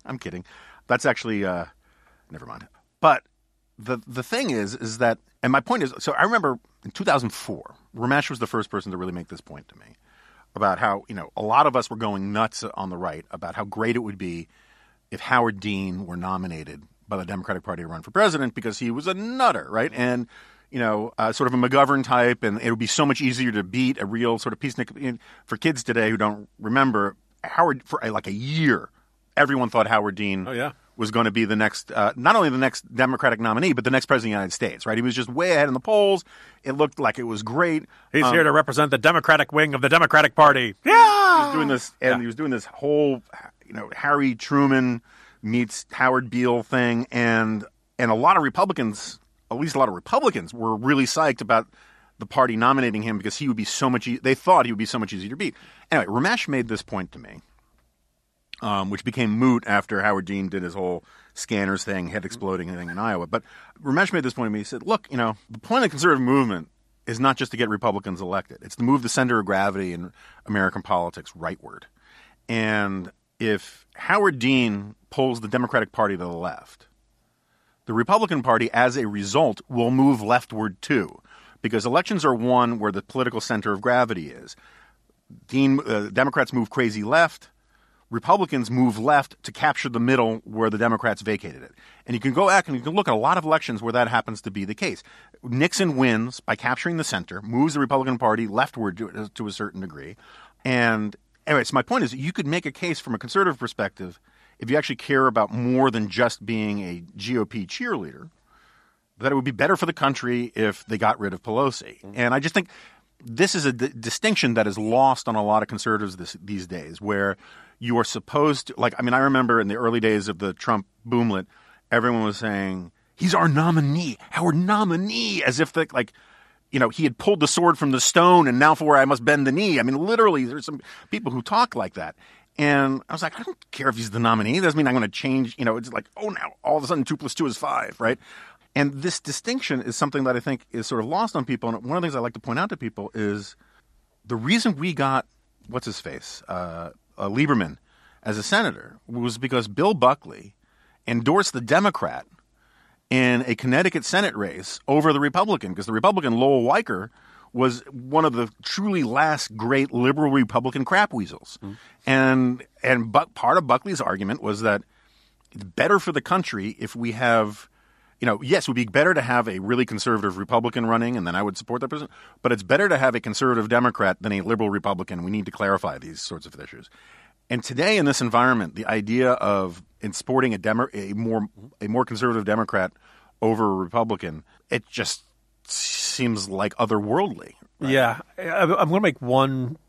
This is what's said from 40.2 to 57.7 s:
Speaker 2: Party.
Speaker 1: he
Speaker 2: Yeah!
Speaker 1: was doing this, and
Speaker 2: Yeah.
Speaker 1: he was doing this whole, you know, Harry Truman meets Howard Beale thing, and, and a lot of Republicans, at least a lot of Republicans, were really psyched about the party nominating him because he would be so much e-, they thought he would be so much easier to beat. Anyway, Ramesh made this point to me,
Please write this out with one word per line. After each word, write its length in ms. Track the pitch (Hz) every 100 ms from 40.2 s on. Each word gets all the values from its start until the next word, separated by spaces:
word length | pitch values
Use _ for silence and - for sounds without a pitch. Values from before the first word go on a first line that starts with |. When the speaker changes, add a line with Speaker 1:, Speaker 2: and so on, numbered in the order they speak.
| 151 -
Speaker 2:
Party. 400 | 151 135 117 -
Speaker 1:
he 60 | 294
Speaker 2:
Yeah! 560 | 466 453 403 392 339 190
Speaker 1:
was 100 | 156
doing 120 | 143
this, 240 | 127 - -
and 100 | 127
Speaker 2:
Yeah. 80 | 123
Speaker 1:
he 60 | 117
was 100 | 113
doing 160 | 151
this 140 | 120 -
whole, 580 | - 143 147 143 127 - - - _ -
you 80 |
know, 160 | 110 107 -
Harry 400 | 143 143 135 117
Truman 640 | - 143 139 135 127 117 - _ - _
meets 440 | 107 120 117 - -
Howard 360 | - 131 127 123
Beale 340 | 120 123 120
thing, 440 | 110 131 120 117 127
and, 520 | 120 117 113 110 107 104 _ _ -
and 140 | 120
a 40 | 110
lot 200 | 151 190
of 80 |
Republicans, 760 | 139 - 196 - 113 101 - - _ _ _
at 80 | 117
least 180 | 156 139
a 40 |
lot 80 | 127
of 80 | 90
Republicans, 580 | - - 254 110 82
were 220 | 120 113 107
really 300 | 127 139 127
psyched 340 | - 156 127
about 260 | 113 117 113 _ _ _ _ -
the 60 | 101
party 320 | - 127 110
nominating 460 | 120 135 123 107
him 140 | 113 104
because 200 | 101 -
he 100 | 143
would 80 | 113
be 80 |
so 260 | 104 - 135
much 160 | 123 123
e-, 140 | 117
they 140 | 131 131
thought 300 | - 180 123
he 80 |
would 40 | 107
be 80 | 107
so 140 | 123
much 140 | 104
easier 160 | 98 98
to 80 | 139
beat. 180 | 180 - - - _
Anyway, 160 | 156 95
Ramesh 420 | 117 175 233 -
made 180 | 135 117
this 140 | 107
point 320 | - 101 90
to 60 | -
me, 200 | 98 156 - _ _